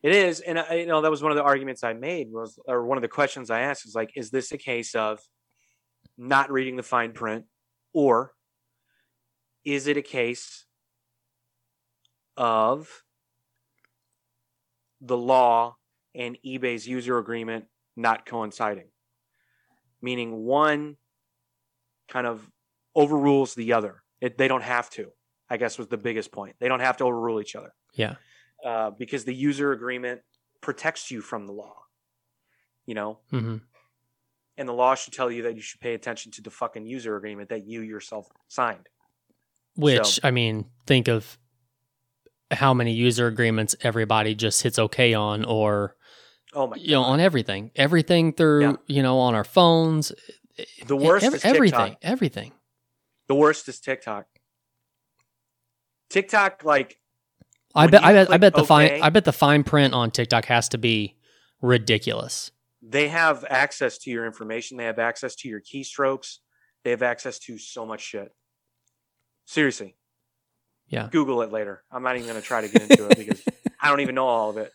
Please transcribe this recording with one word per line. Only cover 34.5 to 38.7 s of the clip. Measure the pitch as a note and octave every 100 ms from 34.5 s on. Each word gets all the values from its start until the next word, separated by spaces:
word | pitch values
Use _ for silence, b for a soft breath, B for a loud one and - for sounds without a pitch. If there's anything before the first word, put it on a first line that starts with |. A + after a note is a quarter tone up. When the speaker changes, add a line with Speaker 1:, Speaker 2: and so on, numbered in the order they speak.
| -
Speaker 1:
And | C3
the |
law | A#2+ B2+
should | C3 -
tell | - B2+
you | A#2+
that | A#2 A2+
you |
should | - -
pay | B2
attention | A#2 A#2+ A2+ A#2
to | G#2+
the | A2
fucking | - A#2 A#2 A2
user | B2+ A2+ G#2
agreement | G#2 G#2 G2+
that | A2+ G2+
you | A#2
yourself | A2 G#2+ - A2 G2 _ _
signed. | - A#2+